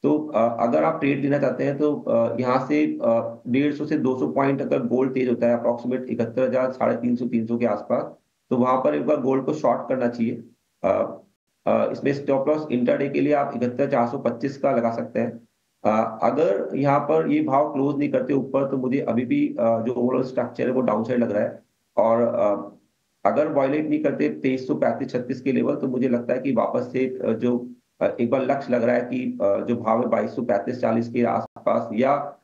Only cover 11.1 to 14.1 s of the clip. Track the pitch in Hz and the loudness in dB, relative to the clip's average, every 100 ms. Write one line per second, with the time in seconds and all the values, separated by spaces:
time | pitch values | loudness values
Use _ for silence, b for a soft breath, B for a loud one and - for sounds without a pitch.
11.1 | - - _ _ _ - 110 104 - 139 | -6 -18 _ _ _ 0 2 0 0 -2
12.1 | 139 - 135 139 156 - 127 123 143 139 | -2 0 0 2 0 0 0 2 2 0
13.1 | 143 139 147 139 117 123 120 143 139 117 | 0 2 2 0 -2 -4 -2 0 2 0